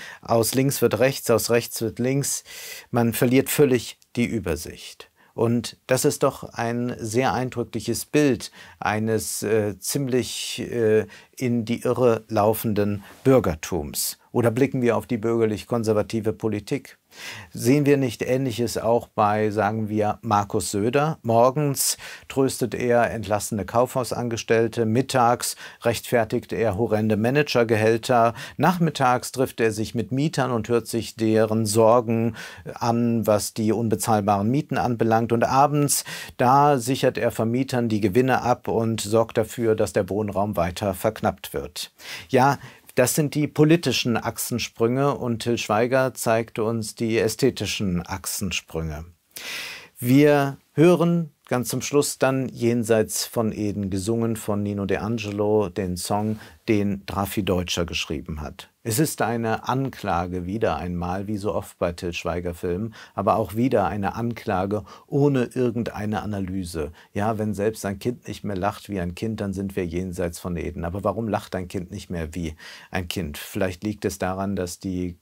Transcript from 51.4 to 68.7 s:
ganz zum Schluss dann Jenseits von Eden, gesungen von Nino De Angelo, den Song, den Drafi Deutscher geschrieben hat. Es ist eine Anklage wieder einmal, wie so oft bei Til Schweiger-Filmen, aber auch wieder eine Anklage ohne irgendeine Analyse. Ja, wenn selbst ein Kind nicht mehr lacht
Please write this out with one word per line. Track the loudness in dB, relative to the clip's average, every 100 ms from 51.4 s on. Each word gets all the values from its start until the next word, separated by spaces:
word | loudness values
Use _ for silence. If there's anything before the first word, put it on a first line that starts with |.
| _
ganz | -2 -2
zum | -4
Schluss | 0 0 0 2
dann | 2 2 -2
Jenseits | -2 0 2 4 2 2 -2 -4
von | -2 -2
Eden, | 0 -2 -2 -2
gesungen | -2 -2 0 0 -2
von | -4 -2
Nino | -2 -2 -2
De | -2
Angelo, | -2 -4 -4 -2 2 2 2
den | -2 -4 -4
Song, | -2 -2 -2 -4 -10 -8 0
den | 0 0 -4 -6
Drafi | -4 -2 -2
Deutscher | 0 0 -2 -4 -4
geschrieben | -4 -6 -8 -8 -8
hat. | -10 -12 -20 _
Es | -4 0
ist | 0 0
eine | -2 0 -2 -2 -2
Anklage | -2 -2 -4 -2 -2 -2 -4 -6
wieder | -2 -2 -2
einmal, | -4 -4 -4 -4 -4
wie | -4
so | -4
oft | -4 -6 -4
bei | -4
Til | -2 -6
Schweiger-Filmen, | -6 -4 -4 -4 -6 -4 -4 -4 -10 -10
aber | -2 2 2
auch | 0
wieder | 0 2 2 2
eine | -2 -4 -4
Anklage | -6 -6 -2 -2 0 -4 -6 -16 -4
ohne | 2 4 4 0
irgendeine | 0 -2 -2 -4 -6 -4 -4
Analyse. | -4 -4 -4 -6 -6 -6 -8 -10 -10
Ja, | -4 -2 -2
wenn | -2
selbst | 0 -2 -2 -4
ein | -4
Kind | -4 -6 -8
nicht | -10
mehr | -6 -2
lacht | -2